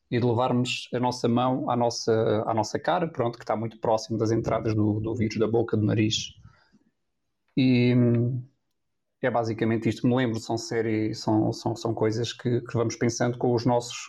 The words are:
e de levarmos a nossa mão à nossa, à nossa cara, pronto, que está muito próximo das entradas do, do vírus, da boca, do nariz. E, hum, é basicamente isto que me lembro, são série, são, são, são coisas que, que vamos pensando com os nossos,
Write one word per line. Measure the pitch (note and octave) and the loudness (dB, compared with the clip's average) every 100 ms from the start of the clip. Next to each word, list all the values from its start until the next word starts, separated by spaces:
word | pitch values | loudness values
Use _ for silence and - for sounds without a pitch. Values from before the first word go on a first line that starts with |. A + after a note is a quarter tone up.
| - | -4
e | A#2+ | 0
de | B2 | 2
levarmos | A#2 B2+ B2 B2 - - | 2 2 0 0 -4 -6
a | B2+ | -2
nossa | B2 B2 A#2+ | -2 0 0
mão | A#2 B2+ C3 D3 | 2 2 0 -2
à | A#2+ | 0
nossa, | A#2+ A#2 - A2 A2+ G#2+ A2 | 0 0 0 2 2 0 0
à | |
nossa | A2+ G#2+ A2 | -2 -2 -2
cara, | - F3+ E3 | -2 0 -2
pronto, | - A#2+ A2+ | -2 -4 -4
que | |
está | - G#2+ | -4 -4
muito | A2+ - | -4 -4
próximo | - A2 - A2 | 0 0 0 -2
das | A2 | 0
entradas | A#2 A#2 A2+ A2+ | 0 0 -2 0
do, | A2 G#2+ G#2+ | 2 2 0
do | A2 | -2
vírus, | A2+ A2 G#2+ | -2 -2 0
da | G#2+ | 2
boca, | A#2 A2+ A2 | 2 0 0
do | |
nariz. | G#2+ A2 G#2+ - - - - _ _ _ _ _ _ _ _ _ _ - | 2 2 2 0 -6 -14 -20 _ _ _ _ _ _ _ _ _ _ 0
E, | B2+ B2 B2 B2 | 4 6 4 4
hum, | A#2+ A#2+ A#2+ B2+ - _ _ _ _ _ _ - | 4 2 0 -4 -10 _ _ _ _ _ _ -4
é | C3 | -2
basicamente | A#2 A2+ G#2+ A2+ A2+ A2 | 0 -2 0 0 2 0
isto | G#2+ | 0
que | B2 | 2
me | |
lembro, | B2 B2+ A2 | 2 0 -2
são | - A#2 | -4 -6
série, | - A#2 A2+ A2 G#2+ | -4 -2 0 0 -2
são, | A2 - A2 A2+ | -4 0 2 2
são, | A#2 A#2 | -2 -6
são | - A#2+ | -4 -4
coisas | A2 A2 A2 A#2 | 0 0 0 -4
que, | - B2 A#2+ | -4 -2 -2
que | B2 | -2
vamos | A2+ A#2 - | -2 -2 0
pensando | A#2+ - B2 A#2+ | -2 0 -2 0
com | B2+ | 0
os | A#2+ | 2
nossos, | B2+ A#2+ A#2+ - | 2 0 -2 -12